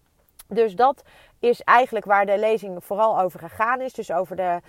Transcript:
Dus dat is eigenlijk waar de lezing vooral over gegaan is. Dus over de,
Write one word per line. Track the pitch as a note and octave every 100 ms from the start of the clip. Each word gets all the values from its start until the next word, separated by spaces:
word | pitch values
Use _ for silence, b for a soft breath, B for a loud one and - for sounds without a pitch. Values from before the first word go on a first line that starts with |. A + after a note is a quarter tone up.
| _ _ _ _ -
Dus | G#3 A3 F3+
dat | B3+ C#4 _ B B _
is | A#3+ A#3
eigenlijk | - A#3+ C4 A3 F#3+
waar | G3+ G3+
de | G3+
lezing | A3 A3 G3 F3
vooral | - G3+ A3 E3+
over | F#3 E3+
gegaan | E3 - A3+ B3+
is. | C4
Dus | - G#3
over | F3 F#3 F3+
de, | F3+ F3